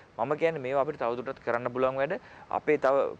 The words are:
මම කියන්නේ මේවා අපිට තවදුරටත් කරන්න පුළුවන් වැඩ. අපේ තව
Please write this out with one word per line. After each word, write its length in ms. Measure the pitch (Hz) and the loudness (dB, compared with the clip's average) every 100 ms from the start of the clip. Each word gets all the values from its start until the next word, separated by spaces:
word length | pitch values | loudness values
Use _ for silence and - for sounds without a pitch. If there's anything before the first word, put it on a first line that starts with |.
| - - | -14 -6
මම 180 | 135 151 | -4 0
කියන්නේ 240 | 165 160 | 0 0
මේවා 240 | 127 139 | -2 -2
අපිට 160 | 143 147 | -2 -2
තවදුරටත් 400 | 120 123 123 131 | -4 -2 -6 -6
කරන්න 320 | - 120 123 | -4 -2 -2
පුළුවන් 240 | 123 131 135 | 0 0 0
වැඩ. 220 | 143 196 - - - | -2 -2 -8 -20 -6
අපේ 260 | - - 147 | -2 2 4
තව 400 | 131 139 82 | 4 4 2